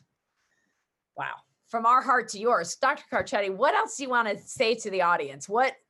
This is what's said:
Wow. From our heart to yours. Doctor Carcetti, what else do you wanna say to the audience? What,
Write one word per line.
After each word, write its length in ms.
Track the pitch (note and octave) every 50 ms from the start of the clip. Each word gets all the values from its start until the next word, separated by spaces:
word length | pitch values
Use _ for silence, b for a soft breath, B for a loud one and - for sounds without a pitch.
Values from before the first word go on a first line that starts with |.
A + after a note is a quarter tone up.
| _ _ _ _ _ _ _ _ _ _ _ _ _ _ _ _ _ _ _ _ _ _ _
Wow. 200 | - C3+ C3+ - - _ _ _ _ _ _
From 180 | - A#3 A#3
our 160 | A#3 B3 B3+
heart 260 | B3 B3 B3 B3 A#3 A#3
to 100 | - G3
yours. 380 | G#3+ A#3+ A#3 F#3 E3+ E3+ -
Doctor 280 | - - C4+ D4+ D4+ - _
Carcetti, 440 | C4 G#3+ F#3 - C4+ G#3+ G3+ F#3+ F#3+
what 200 | F#3 A#3+ D4+ F4+
else 220 | G4+ A4 G#4 -
do 60 | -
you 80 | C#4 B3+
wanna 280 | B3 A#3+ A#3 G#3+ G3 -
say 360 | - - - - G#3+ A3 B3
to 160 | A3+ - G#3+
the 120 | F#3+ F#3
audience? 460 | F3 F3 F3 E3+ D3+ C#3 C#3 C#3 C#3 -
What, 260 | G3+ A#3 C4 C4 B3+ - _